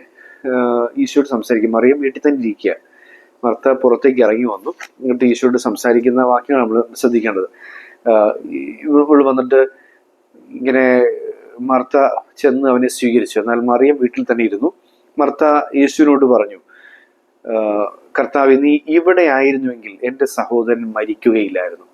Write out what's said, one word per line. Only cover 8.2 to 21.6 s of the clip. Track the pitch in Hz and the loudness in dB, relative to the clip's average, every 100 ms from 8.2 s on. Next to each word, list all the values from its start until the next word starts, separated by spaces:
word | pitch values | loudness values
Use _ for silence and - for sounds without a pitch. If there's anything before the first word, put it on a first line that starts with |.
| 104 - - | 2 0 -8
ഈ | 107 139 - | -10 -10 -10
ഇവ-, | 151 147 147 | 0 2 4
ഇവള് | 147 | 4
വന്നിട്ട് | 135 131 127 131 131 - _ _ _ _ _ _ _ | 4 0 2 2 2 -4 _ _ _ _ _ _ _
ഇങ്ങനെ | - 127 131 131 123 120 - - - - - | -8 -2 0 2 2 2 -2 -10 -14 -18 -12
മർത്ത | 123 131 127 143 139 104 - - | -2 -2 0 2 2 0 -8 -4
ചെന്ന് | 147 131 135 | -2 0 0
അവനെ | 123 123 | 2 0
സ്വീകരിച്ചു. | - 123 117 104 107 | -2 0 0 0 -4
എന്നാൽ | 107 120 | -2 -2
മറിയം | 123 123 135 147 | 0 2 2 2
വീട്ടിൽ | 123 127 | 0 -4
തന്നെ | 123 120 | -4 -2
ഇരുന്നു. | 113 101 135 - _ _ _ - | -2 -2 -6 -6 _ _ _ -2
മർത്ത | 143 147 156 147 - 139 | -2 0 0 0 0 0
യേശുവിനോട് | 139 - 147 143 | 0 2 4 4
പറഞ്ഞു, | 135 120 104 98 _ _ - - _ _ _ _ | 4 2 0 -6 _ _ -20 -20 _ _ _ _
ആ, | - 110 107 104 104 - _ - | -6 -4 -2 -2 -4 -8 _ -6
"കർത്താവേ, | 123 143 135 135 | -4 0 4 4
നീ | 143 147 - | 4 0 0
ഇവിടെ | 160 165 180 | 0 2 2
ആയിരുന്നുവെങ്കിൽ | 170 131 139 135 131 120 107 95 | 2 2 0 0 -4 -8 -16 -10
എൻ്റെ | 123 131 139 | -10 -4 -4
സഹോദരൻ | - 107 120 113 117 117 | -4 -4 -2 -2 -4 -4
മരിക്കുകയില്ലായിരുന്നു." | 110 107 107 123 113 101 92 | -6 -6 -2 0 0 -2 -4